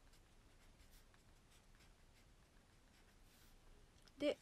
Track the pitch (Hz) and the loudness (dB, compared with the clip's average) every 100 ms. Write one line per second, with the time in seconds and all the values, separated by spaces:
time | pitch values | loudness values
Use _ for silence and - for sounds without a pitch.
0 | - - - - - - - - - - | -14 -14 -14 -14 -14 -12 -12 -12 -12 -12
1 | - - - - - - - - - - | -12 -12 -12 -14 -14 -14 -14 -12 -12 -12
2 | - - - - - - - - - - | -12 -12 -14 -14 -14 -14 -14 -14 -14 -14
3 | - - - - - - - - - - | -12 -12 -12 -12 -12 -12 -10 -10 -12 -12
4 | - - 285 - | -10 10 12 12